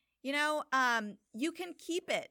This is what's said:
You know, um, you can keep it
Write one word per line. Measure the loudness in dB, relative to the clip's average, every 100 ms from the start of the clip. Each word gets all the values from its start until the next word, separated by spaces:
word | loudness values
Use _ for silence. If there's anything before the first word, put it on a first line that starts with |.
| _ _
You | -4
know, | 0 2 0 0
um, | 2 4 4 0 -6 _
you | -4 -4
can | -4 -8 -10
keep | -6 -4 0
it | -2 -2